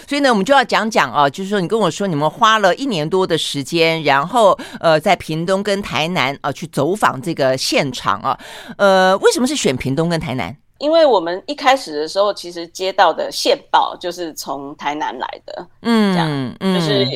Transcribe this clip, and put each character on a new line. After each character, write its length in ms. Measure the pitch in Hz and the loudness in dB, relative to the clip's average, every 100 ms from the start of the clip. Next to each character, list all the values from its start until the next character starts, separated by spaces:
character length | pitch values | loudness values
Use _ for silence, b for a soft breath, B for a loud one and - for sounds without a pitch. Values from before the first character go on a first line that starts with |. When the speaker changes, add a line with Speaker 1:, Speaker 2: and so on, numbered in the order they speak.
| - | -6
Speaker 1:
所 100 | 285 | 0
以 40 | |
呢， 100 | 277 | 2
我 60 | 220 | 2
们 80 | |
就 100 | 196 | 4
要 80 | 277 | 4
讲 260 | 247 180 220 | 4 0 0
讲 240 | 226 139 | 0 0
哦， 160 | 120 143 | 2 2
就 140 | 139 | 0
是 80 | 190 | -4
说 100 | 208 | -2
你 60 | 170 | 0
跟 100 | 220 | 0
我 140 | 185 | 0
说 160 | - 202 | -2 -2
你 80 | |
们 160 | 147 156 | -2 -2
花 300 | - 220 220 | 2 4 4
了 120 | 196 175 | 4 2
一 100 | 269 | -2
年 220 | 180 156 | -4 -2
多 180 | 190 185 | 0 0
的 100 | 160 | 0
时 280 | - 143 | -2 -6
间， 360 | 131 165 165 165 | -2 2 2 2
然 200 | 147 139 | 2 2
后， 320 | 165 247 202 - 294 247 | 2 4 4 4 -2 -2
呃， 220 | 165 156 | 2 2
在 160 | 202 180 | 4 0
屏 280 | - 160 | 0 -6
东 160 | 175 190 | -2 0
跟 220 | 208 196 | 0 -4
台 240 | 208 123 160 | -2 -4 -2
南 300 | 180 131 143 | 0 -2 -2
啊， 100 | 143 | -6
去 120 | 135 156 | -6 -6
走 260 | - 143 | -2 0
访 260 | 214 120 131 | 0 0 -2
这 140 | 131 | -4
个 240 | 156 131 131 | 0 0 0
现 320 | - 269 143 | 0 0 -2
场 300 | 123 - 98 | -2 -4 -2
啊。 180 | 131 - B B B - | -2 -4 B B B 0
呃， 400 | 202 190 185 196 | 4 6 4 4
为 140 | 480 | 2
什 80 | 359 | 2
么 80 | 254 | 0
是 80 | 294 | 0
选 200 | 190 127 | 0 -2
屏 200 | 127 135 | -2 -2
东 120 | 165 | 0
跟 120 | 165 | -2
台 160 | 160 127 | -4 -6
南？ 200 | 87 - _ - | -8 -10 _ -6
Speaker 2:
因 120 | 294 | 0
为 140 | 330 | 4
我 160 | 302 208 | 6 4
们 220 | 165 185 - | 0 -6 -8
一 80 | |
开 220 | 294 285 269 | 0 2 2
始 160 | 214 147 | 0 -6
的 80 | 156 | -4
时 100 | 196 | 0
候， 140 | 208 | 0
其 180 | - 175 | -2 -8
实 160 | 175 170 | -12 -12
接 220 | - 190 | -6 -4
到 220 | 190 202 | 2 2
的 180 | 214 - | 2 -4
线 280 | - 294 - - | -4 -2 -2 0
报 240 | 160 - - | 0 0 -2
就 140 | 180 | -8
是 220 | 175 165 | -8 -10
从 420 | - - 139 139 151 | -10 -10 -10 -10 -8
台 180 | 151 | -6
南 240 | 151 143 120 | -4 -6 -6
来 100 | - - | -8 -10
的， 220 | - - 175 _ | -14 -16 -16 _
Speaker 1:
嗯， 320 | 226 226 202 | -2 2 2
Speaker 2:
这 40 | 180 | 2
样， 380 | 160 143 127 - | 0 -2 -6 -4
Speaker 1:
嗯。 180 | 190 180 | -2 0
Speaker 2:
就 80 | 160 | 0
是， 180 | 135 127 | 0 0